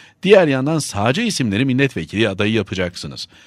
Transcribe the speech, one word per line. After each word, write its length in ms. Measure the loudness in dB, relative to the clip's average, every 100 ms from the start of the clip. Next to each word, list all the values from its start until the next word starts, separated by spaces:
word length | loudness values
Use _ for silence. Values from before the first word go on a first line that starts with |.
| -20 _
diğer 240 | 4 6 6
yandan 320 | 0 0 -2
sağcı 420 | -4 -2 0 0
isimleri 440 | -2 -2 -2 0 0
milletvekili 640 | 0 0 -2 -6 -2 0
adayı 240 | 0 0
yapacaksınız. 760 | 0 -2 -4 -6 -6 -14 -14 -18 -20